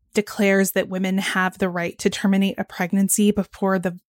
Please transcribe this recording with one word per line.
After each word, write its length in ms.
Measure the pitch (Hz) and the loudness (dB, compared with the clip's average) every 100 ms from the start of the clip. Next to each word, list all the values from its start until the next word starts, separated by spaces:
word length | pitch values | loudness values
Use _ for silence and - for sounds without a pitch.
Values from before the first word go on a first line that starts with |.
| _ | _
declares 600 | 214 208 - 196 196 190 | -4 -2 0 2 4 2
that 160 | 196 185 | 0 -4
women 280 | 185 190 190 | -2 -2 -2
have 400 | 185 190 185 - | -2 -2 -2 -2
the 120 | 190 | -2
right 280 | 175 175 - | -2 -4 -2
to 100 | 196 | -4
terminate 520 | - 196 196 196 - | 0 2 2 2 -2
a 40 | |
pregnancy 680 | - - 180 196 196 - 208 | -8 -6 -2 0 2 4 2
before 480 | 202 - - 196 190 | 2 -4 -4 0 0
the 180 | 180 180 | -2 -8